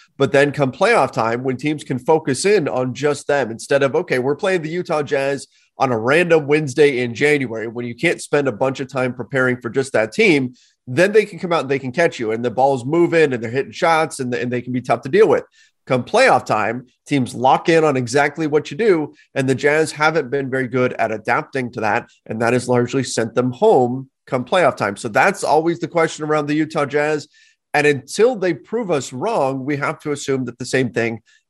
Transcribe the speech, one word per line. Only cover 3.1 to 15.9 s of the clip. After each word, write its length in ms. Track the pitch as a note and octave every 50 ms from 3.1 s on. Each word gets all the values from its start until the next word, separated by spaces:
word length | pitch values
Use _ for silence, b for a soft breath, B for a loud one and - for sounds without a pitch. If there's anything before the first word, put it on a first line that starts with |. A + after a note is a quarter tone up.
| D3 C#3+ - -
them 220 | C#3+ C#3+ B2+ G#2+
instead 320 | A#2 - - - C#3+ C#3 C#3+
of, 120 | C3+ A#2+
"Okay, 240 | D#3+ F3+ - D3 B2+
we're 160 | B2 C3+ D3
playing 280 | C#3+ - G3 F#3+ F3+ D3
the 80 | D#3
Utah 320 | E3 F3+ E3+ - E3 D3+ D3
Jazz 440 | A#2+ C#3+ C#3 C#3 C#3 C#3+ C#3+ - - _ _ _ _ _ -
on 140 | B2+ C3 B2
a 60 | A2
random 480 | A2 B2 C#3+ E3 F3+ E3+ E3 D#3+ D3
Wednesday 540 | C3+ D3 D#3 D#3 C#3 B2+ D3+ D3+ C#3+ C3+ A#2+
in 140 | B2 A#2+ A#2
January," 540 | G#2+ C#3+ D3 D3+ D3 C3+ A2+ A2 A2+ G#2+ A#2
when 160 | A2 A#2+ A#2+
you 80 | A#2+ A#2
can't 280 | - - E3+ D#3+ - -
spend 260 | - - D3 C#3 C3+
a 40 | A2+
bunch 280 | G2+ C3 C3+ C3+ -
of 80 | C#3 C3
time 260 | - C3+ B2+ B2+ B2
preparing 460 | - A#2 - - C3+ B2+ B2+ B2 B2
for 80 | - A#2
just 240 | G2+ C3+ B2+ - -
that 200 | A#2 A2 G#2+ -
team, 420 | - A3+ G#3 D#3 C#3+ C3 B2 B2+ b b b b _ _
then 260 | - B2+ C#3 F3+ G3+ G#3
they 140 | A3 G#3
can 120 | G3+ - D#3+
come 140 | - F3 E3+
out 80 | D#3
and 100 | C3+ C3
they 80 | C#3 -
can 140 | - B2+ B2
catch 260 | - F3 E3 E3 -
you, 140 | A#2+ G#2+ A2
and 100 | A2+ A#2+
the 80 | B2
ball's 360 | G#2+ B2+ C3 C#3 C#3 C3 A#2
moving 480 | C3 D3+ E3+ E3+ D#3+ E3 E3 D#3 C#3+ B2+
and 80 | A#2 A2
they're 60 | A2
hitting 200 | A#2 C3+ C3 -
shots 480 | G#2+ - F3+ E3 E3 D#3 D#3+ C#3+ - -
and, 160 | C3+ B2 B2
and 160 | F#2 A2 B2+
they 120 | B2 B2 A#2+
can 100 | B2+ B2
be 80 | B2+
tough 220 | B2 - C3+ A#2 -
to 80 | C3+
deal 180 | C#3 G3 A3 D#3+
with. 160 | B2+ F#2+ - b b b b b b _ _
Come 160 | -